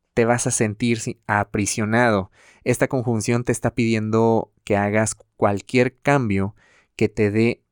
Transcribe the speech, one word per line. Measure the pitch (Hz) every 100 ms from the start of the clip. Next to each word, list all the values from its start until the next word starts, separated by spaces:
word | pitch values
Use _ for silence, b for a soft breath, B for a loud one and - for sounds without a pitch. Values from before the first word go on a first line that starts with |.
| _
te | - 117
vas | 120 131
a |
sentir | - 110 104 120 113
si-, | 113 - -
aprisionado. | 104 101 110 101 - 107 113 123 104 92 b b b
Esta | b 123 135
conjunción | 135 117 113 104 120
te | 123
está | 120 120
pidiendo | - 117 113 107 110 113 113 - _
que | - 101
hagas | 101 107 110 - _ -
cualquier | 107 101 - 123 123 -
cambio | - 143 117 98 95 - b b b -
que | 107
te | 107 104
dé | 104 113 - _